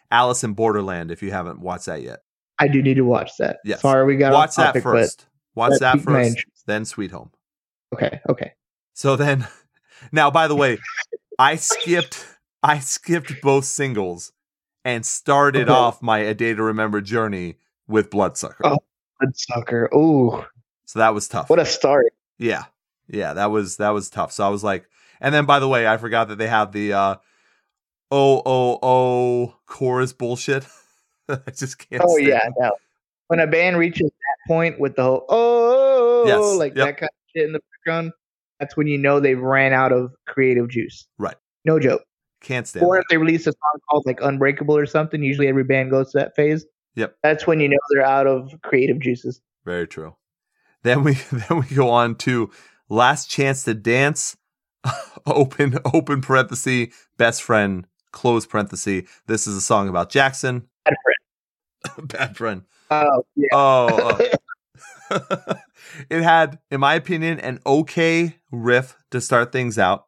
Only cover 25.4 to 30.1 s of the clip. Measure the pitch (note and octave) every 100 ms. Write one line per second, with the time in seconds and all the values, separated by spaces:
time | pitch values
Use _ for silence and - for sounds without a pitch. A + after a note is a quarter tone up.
25.4 | C#3+ C#3+ C3+ B2+ A2+ A2 A2+ A2+ A2 G#2
26.4 | A2 A2 G2+ G#2 G#2 G2 G2 F#2+ _ _
27.4 | _ _ _ _ _ _ - C#3 C#3 C3+
28.4 | C3 C3 B2 A#2+ B2+ B2+ B2+ B2 B2 B2
29.4 | A#2+ _ _ - C3 B2+ B2+